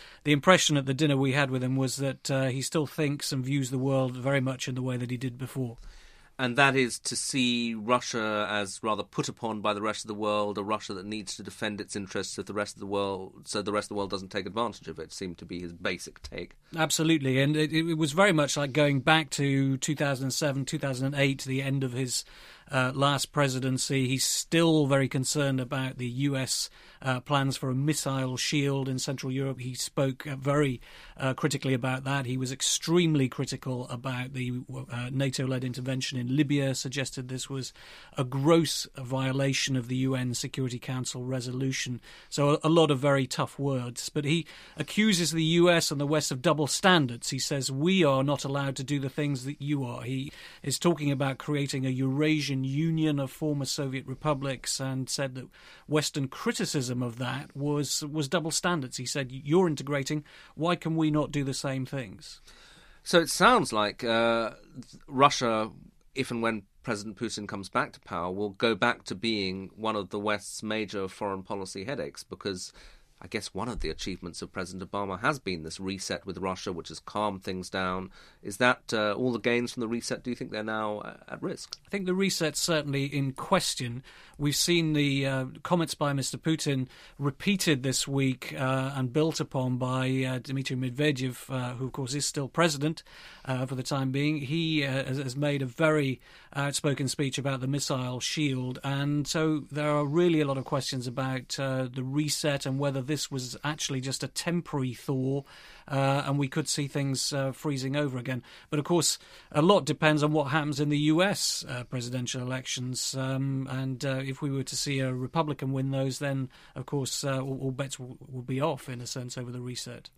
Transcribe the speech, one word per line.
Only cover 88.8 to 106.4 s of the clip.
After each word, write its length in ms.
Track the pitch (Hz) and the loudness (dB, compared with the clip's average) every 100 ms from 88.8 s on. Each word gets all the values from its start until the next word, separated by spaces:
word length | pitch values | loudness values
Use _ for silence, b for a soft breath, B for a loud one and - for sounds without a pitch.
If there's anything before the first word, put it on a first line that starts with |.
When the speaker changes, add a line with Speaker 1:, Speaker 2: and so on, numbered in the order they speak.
| 131 | 0
Speaker 1:
and 200 | 139 127 | -2 0
built 260 | 151 160 - | 2 2 0
upon 380 | 147 143 127 123 | -2 -2 0 0
by, 480 | 127 131 131 131 131 | 0 0 0 0 0
uh, 120 | 127 | -2
Dmitry 360 | 127 135 127 127 | -4 -4 -2 -2
Medvedev, 720 | 127 123 151 131 131 120 - | -2 2 2 2 -2 -6 -6
uh, 260 | 131 123 123 | -4 -4 -4
who, 100 | 131 | -6
of 80 | |
course, 200 | 131 123 | -4 -4
is 120 | 143 - | -2 -2
still 240 | 151 135 | -2 -2
president, 540 | - 170 139 151 160 - B B B - | 2 2 2 -2 -2 -10 B B B -4
uh, 200 | 131 131 | -2 -2
for 100 | 131 | -4
the 80 | |
time 280 | 127 139 131 | -2 0 0
being. 280 | 135 147 156 | 0 0 0
He, 440 | 135 165 160 156 | -2 0 2 2
uh, 220 | 139 131 135 | 2 0 0
has, 120 | 131 | -2
has 200 | 135 131 | -2 0
made 240 | 147 143 | 0 2
a 40 | 131 | -2
very 540 | - 156 156 139 123 B B B | 2 4 4 2 -2 B B B
outspoken 540 | 143 143 - 151 135 131 | -4 -2 0 0 0 0
speech 300 | - 139 135 | 0 -2 0
about 240 | 139 131 | -2 -2
the 60 | 131 | 0
missile 520 | 139 - 135 127 123 | 0 0 -2 -2 -4
shield, 600 | - - 147 131 127 127 | -2 0 0 0 -2 -4
and 420 | 139 139 143 147 139 | -2 0 2 2 2
so 380 | 165 160 156 - | 2 2 2 -2
there 200 | 143 151 | -2 2
are 140 | 147 147 | 2 2
really 360 | 160 175 160 | 4 6 6
a 40 | 143 | 4
lot 120 | 135 | 0
of 80 | 123 | 0
questions 420 | 139 - 135 123 | -2 -2 -4 -4
about, 500 | 120 131 131 - - | -2 -2 -2 -4 -4
uh, 300 | 135 131 127 | -2 -2 -2
the 140 | 127 | -4
reset 600 | 127 143 151 - 156 139 139 | -2 0 0 0 0 0 0
and 120 | 135 | 0
whether 240 | 143 135 | 0 0
this 300 | 127 147 - | -2 -4 -2
was 240 | 139 123 123 | -6 -6 -6
actually 380 | 143 151 - 135 | -4 -4 -4 -4
just 220 | 135 131 | -4 -4
a 40 | 135 | -6
temporary 640 | - - 170 - 147 131 | -4 -2 -2 -2 -2 -2
thaw, 500 | 117 - 131 131 139 139 B B B B | -4 -2 0 0 -2 -6 B B B B
uh, 360 | 139 135 139 139 | 2 4 2 2
and 140 | |
we 80 | 139 | 0